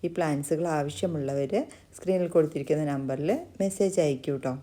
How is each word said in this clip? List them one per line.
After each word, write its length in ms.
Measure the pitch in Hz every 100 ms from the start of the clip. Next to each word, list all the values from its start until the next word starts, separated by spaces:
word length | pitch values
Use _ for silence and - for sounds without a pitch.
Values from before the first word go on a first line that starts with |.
| 175
ഈ 40 | 170
പ്ലാന്റ്സുകൾ 480 | 160 143 143 156 170 156
ആവശ്യമുള്ളവർ 720 | 143 - 185 160 139 139 139 196 302 - - -
സ്ക്രീനിൽ 300 | 175 185 175 165
കൊടുത്തിരിക്കുന്ന 500 | 156 143 135 151 151
നമ്പറിൽ 380 | 139 135 135 147 262 349 -
മെസ്സേജ് 360 | 196 190 196 185 156
അയക്കൂ 280 | 135 143 139
കേട്ടോ. 200 | 131 131